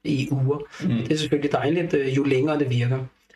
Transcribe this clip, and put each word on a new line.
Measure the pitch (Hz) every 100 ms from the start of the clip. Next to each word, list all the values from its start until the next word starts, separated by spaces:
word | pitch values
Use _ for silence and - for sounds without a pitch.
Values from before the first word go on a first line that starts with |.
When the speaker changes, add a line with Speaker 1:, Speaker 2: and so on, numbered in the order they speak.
Speaker 1:
i | 160 143 143
uger. | 135 131 147 - -
Speaker 2:
Mm. | -
Speaker 1:
Det | 117 -
er | 156
selvfølgelig | 151 147 143
dejligt, | 143 139 170 165
øh, | 151 135 131
jo |
længere | 143 131 147 151
det | 135
virker. | 120 120 131 131 _ _